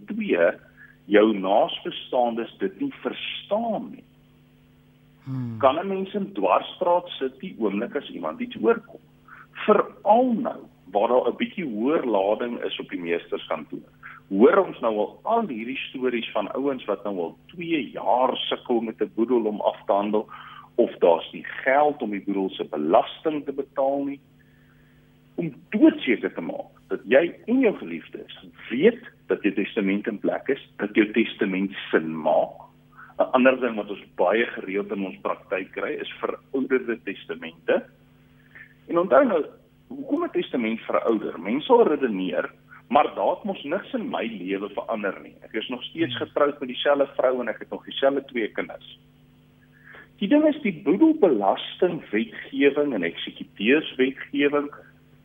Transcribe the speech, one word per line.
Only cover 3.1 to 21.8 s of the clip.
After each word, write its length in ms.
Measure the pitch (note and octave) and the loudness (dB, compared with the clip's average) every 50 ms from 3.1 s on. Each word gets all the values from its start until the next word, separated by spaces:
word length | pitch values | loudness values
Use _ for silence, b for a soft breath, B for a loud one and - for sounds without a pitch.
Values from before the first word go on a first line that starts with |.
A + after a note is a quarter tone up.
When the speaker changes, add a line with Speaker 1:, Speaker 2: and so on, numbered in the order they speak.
| - - - - - - - - G3+ G#3+ A#3 A#3 G#3 D#3 A2+ - | -8 -8 -10 -10 -10 -10 -8 -4 -4 -2 -2 -2 -4 -4 -6 -8
Speaker 1:
nie. 120 | - - - _ _ _ _ _ _ _ _ _ _ _ _ _ _ _ _ _ _ _ _ _ _ _ - | -14 -16 -20 _ _ _ _ _ _ _ _ _ _ _ _ _ _ _ _ _ _ _ _ _ _ _ -12
Speaker 2:
Hmm. 320 | C3+ C3 C3 B2 A#2+ A2+ A2 | -8 -6 -6 -6 -6 -4 2
Speaker 1:
Kan 180 | - C3 C3+ E3 | 2 2 2 2
'n 80 | F#3 G3 | -2 -4
mens 260 | F#3+ F#3+ F#3+ - - | -4 -4 -4 -6 -6
in 200 | G#3 F#3+ E3 - | -6 -6 -6 -4
dwarsstraat 760 | - F#2+ F2+ F#2+ - - - - - - F3 F3 F3+ F3 - - - | -2 0 2 2 2 0 -2 -8 -4 0 2 2 0 0 -4 -10 -6
sit 200 | C3+ C3 - - | -6 -6 -8 -8
die 160 | - F#3+ - - | -14 -12 -8 -4
oomblik 360 | A2+ G2+ F#2+ G2+ A#2 - - | -2 -2 -2 -2 -4 -4 -6
as 140 | D3 - - | -8 -8 -8
iemand 300 | - E2+ E2 D#2 D#2+ E2 | -10 -8 -8 -8 -6 -6
iets 180 | - - - - | -8 -10 -8 -2
oorkom? 380 | G#2 - A3+ A#3 - - - - _ _ _ _ _ B B B B B - - - | 0 0 0 0 -2 -14 -20 -20 _ _ _ _ _ B B B B B -16 -4 2
Veral 680 | - G#3+ G3+ - - - - - G3+ G#3+ A#3+ C4 B3+ A#3 | 4 4 4 2 -2 -6 -4 2 4 4 4 4 2 0
nou, 260 | F3 B2+ - - - - - _ _ _ - | -2 -2 -4 -6 -10 -12 -20 _ _ _ -4
waar 160 | - G2+ G#2 A2+ | 0 0 2 4
daar 200 | B2 B2+ - A#2+ | 4 4 2 2
'n 60 | G#2 - | 0 -2
bietjie 280 | A#2+ A#2+ - - F3 | -4 -6 -6 -6 -8
hoër 400 | C3+ G#2+ G#2 A2+ C3+ D#3+ E3 - | -6 -4 -2 0 0 0 0 0
lading 540 | B2 G#2+ G2 F#2+ G2+ A2 - B2 A#2+ A#2+ - - | 0 0 2 2 2 0 0 -2 -4 -6 -6 -6
is 160 | - - - | -6 -6 -8
op 100 | - - | -10 -8
die 100 | G2 F2+ | -8 -8
meesterskantoor. 800 | F2 E2+ E2+ E2+ - - G2+ E2+ - - F2+ D#2+ D2+ - - - - - _ B B B B B B - | -4 -2 -4 -4 -4 -6 -8 -8 -6 -6 -6 -8 -8 -10 -14 -14 -14 -16 _ B B B B B B -4
Hoor 280 | G2 F#2+ A2+ D3+ F3 G3 F#3 D#3+ | 2 6 6 8 8 6 4 2
ons 120 | D3+ - | 0 -4
nou 160 | B2+ A#2 G#2+ G#2 | -2 0 0 0
al, 220 | G#2 - - - - | -2 -2 -4 -8 -4
al 240 | - A3+ A#3 A3+ E3+ | 0 0 0 0 -2
hierdie 300 | C3 G#2+ A2+ A#2+ C3+ C#3 - - | -4 -6 -6 -6 -8 -8 -8 -10
stories 420 | - C3+ B2 B2+ A#2+ A#2+ A#2 - | -6 -2 -2 -2 0 -2 -4 -4
van 200 | - A2 G2+ G2 | -4 -4 -4 -4
ouens 340 | - B2+ C3+ C#3+ C#3 B2+ - | -4 -4 -2 -2 -4 -4 -4
wat 180 | - G2+ - - | -4 -4 -4 -4
nou 140 | G#2 G2+ F2+ | -6 -4 -4
al 180 | E2 D#2+ - - _ - | -4 -6 -8 -12 _ -20
twee 420 | - E3+ E3+ E3 E3 D3+ A2+ - | -14 -10 -6 -2 -2 -2 -2 -4
jaar 440 | - - - G2 G#2+ B2 C3 B2 A#2+ - | -8 -6 0 2 2 4 4 2 0 -2
sukkel 440 | - - B2 - - - B2 A2+ | -4 -6 -6 -6 -2 0 0 0
met 200 | A2+ A2+ G#2+ - | 0 -2 -4 -4
'n 100 | G#2+ G2 - | -4 -4 -2
boedel 300 | G#2+ A2+ A#2 B2+ A#2 A2 | -2 0 2 2 2 2
om 160 | G#2+ G#2 G2 | 0 -2 0
af 160 | - - - - - | 0 0 0 0 0
te 60 | - G#2 | 0 2
handel, 340 | G2+ G2+ G#2+ G#2+ G#2+ A2 B B B B B B B B B B | 2 2 2 0 -2 -2 B B B B B B B B B B
of 160 | - A#2 - - - | 2 2 2 2 4
daar's 320 | - F2+ E2 D#2+ - - - | 6 6 6 6 2 -6 -12
nie 100 | - - - - - - | -12 -12 -12 -10 -6 0
geld 380 | C3+ C3 C#3+ | 2 4 4